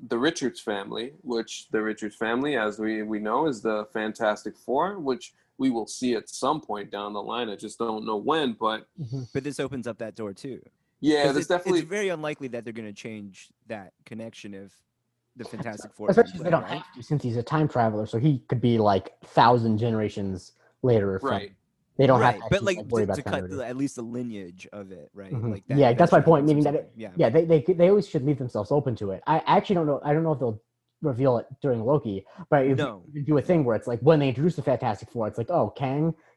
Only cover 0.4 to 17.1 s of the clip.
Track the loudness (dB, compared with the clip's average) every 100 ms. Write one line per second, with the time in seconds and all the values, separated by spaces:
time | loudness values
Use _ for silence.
0.4 | -4 -6 -6 -6 -6 -8 -10 -12 -6 -6
1.4 | -6 -12 -6 -4 -2 -4 -8 -4 -2 -2
2.4 | -2 -2 -2 -2 -4 -4 -4 -4 -2 0
3.4 | 0 -2 -2 -4 -4 -6 -6 -2 0 0
4.4 | -6 -12 -4 -2 -2 -4 -4 -6 -8 _
5.4 | _ -2 0 0 -4 -4 -2 -2 -4 -4
6.4 | -2 -2 -4 -10 -8 -10 -8 -8 -8 -6
7.4 | -6 -8 -10 -6 -6 -4 -4 -4 -2 0
8.4 | 0 -2 -4 -4 -10 -14 -10 -8 -8 -8
9.4 | -8 -8 -8 -8 -10 -10 -10 -10 -12 -10
10.4 | -14 -14 -18 _ _ -4 2 4 4 2
11.4 | 0 0 2 0 0 -4 -4 -4 -6 -8
12.4 | -8 -8 -10 -10 -12 -12 -14 -12 -14 -18
13.4 | -20 _ -14 -14 -14 _ -16 -14 -14 -14
14.4 | -16 -16 -18 _ _ _ _ _ _ -18
15.4 | -14 -10 -10 -10 -14 -6 2 4 4 2
16.4 | 0 0 0 -10 -12 -12 -4